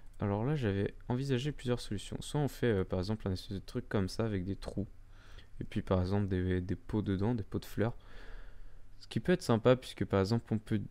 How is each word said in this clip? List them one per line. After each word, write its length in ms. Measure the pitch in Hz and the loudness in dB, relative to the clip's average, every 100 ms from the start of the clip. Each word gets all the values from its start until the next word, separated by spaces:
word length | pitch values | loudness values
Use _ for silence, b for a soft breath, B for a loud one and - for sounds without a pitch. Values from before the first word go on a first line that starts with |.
| b b | b b
Alors 240 | 104 101 | 0 2
là, 100 | 123 | 2
j'avais 400 | 151 113 98 101 - - | 2 2 2 0 -2 -2
envisagé 420 | 123 139 123 143 | 0 2 0 0
plusieurs 300 | - 123 120 | -2 0 0
solutions. 360 | - 101 - - | 0 -6 -4 -8
Soit 200 | - 147 | -2 0
on 80 | 139 | 0
fait, 200 | - 123 | 2 4
euh, 160 | 101 | 4
par 160 | 90 92 | 2 0
exemple, 260 | 92 107 98 | 0 0 0
un 60 | |
espèce 220 | 90 - | -2 -4
de 40 | 95 | -8
truc 300 | - 127 - | -6 -6 0
comme 200 | 110 95 | 2 2
ça, 160 | - | 0
avec 200 | 113 101 | 0 0
des 100 | 90 | -2
trous. 320 | 95 - - 98 - - B B B B - | -4 -4 -4 -4 -8 -18 B B B B -8
Et 40 | |
puis, 180 | - 110 | -4 -2
par 180 | - 92 | 2 2
exemple, 280 | 90 101 98 | 4 2 2
des, 320 | 92 92 90 | 2 2 2
des 160 | 90 87 | 0 -4
pots 260 | - 110 | -2 -2
dedans, 320 | 98 95 101 | 2 2 2
des 80 | 123 | 0
pots 160 | - 104 | -2 -4
de 60 | |
fleurs. 320 | - - 110 - B B B B B B B B B - | -4 0 0 0 B B B B B B B B B -12
Ce 60 | - | -6
qui 100 | 120 | -2
peut 140 | - | 2
être 100 | 180 | 2
sympa, 320 | - 113 123 | 4 6 6
puisque 300 | 127 - - | 6 4 -4
par 160 | 98 98 | 2 4
exemple, 340 | 95 117 - | 6 4 2
on 40 | 110 | -2
peut, 220 | - 110 101 | 0 -2 0